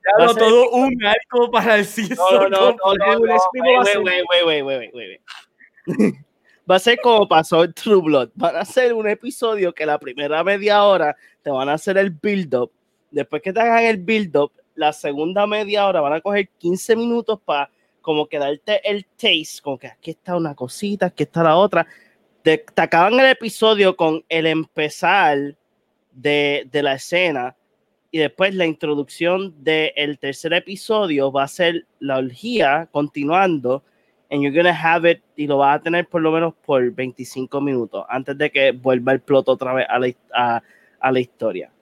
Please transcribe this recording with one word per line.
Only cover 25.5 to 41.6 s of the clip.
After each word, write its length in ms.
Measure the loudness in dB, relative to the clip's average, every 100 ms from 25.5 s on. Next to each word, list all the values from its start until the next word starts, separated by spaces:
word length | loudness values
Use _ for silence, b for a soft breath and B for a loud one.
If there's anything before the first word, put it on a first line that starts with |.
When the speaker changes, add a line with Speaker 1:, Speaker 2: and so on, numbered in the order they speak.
| -12 _ _ _ _ _
Speaker 2:
de, 540 | -6 -2 0 0 -2 -4
de 100 | -4
la 100 | -2
escena 640 | -4 -4 -2 0 -2 -6 -12 _ _ _ _ _
y 80 | -2
después 380 | -2 0 -2 0
la 100 | -2
introducción 880 | -2 -4 -4 -6 -4 -2 -2 -6 -8
del 540 | -2 -2 -2 -4 -6 -6
tercer 340 | -8 -8 -4
episodio 760 | -4 -4 -16 -4 -2 0 0 0
va 120 | -2
a 40 | -4
ser 380 | -2 -2 -2 -10 _
la 180 | -6 -4
orgía 680 | -4 -8 -6 0 2 0 -2
continuando 920 | -6 -6 -6 -2 0 0 0 -2 -4 _ _ _ _ _
and 100 | -4
you're 140 | 0 2
gonna 180 | 2 2
have 340 | 0 2 2
it, 120 | 0 _ -10
y 100 | -4
lo 120 | 2
vas 180 | 2 2
a 40 |
tener 240 | -2 -4 -4
por 120 | -2
lo 120 | 0
menos 240 | 0 -2 -6 -2
por 160 | 0 0
veinticinco 720 | -4 -10 -10 -14 -10 -8 -6
minutos 420 | -4 -4 -4 -8 -8
antes 260 | -8 -8 -4
de 140 | -2
que 200 | 2 2
vuelva 400 | 0 -2 0 0
el 80 | -2
plot 260 | 2 0 2
otra 220 | -2 -2
vez 120 | -4 -2
a 120 | -2
la, 120 | -2 -6 _
a, 300 | -4 -2 -4 b b b b
a 120 | -2
la 80 | -2
historia. 520 | -4 _ -6 -6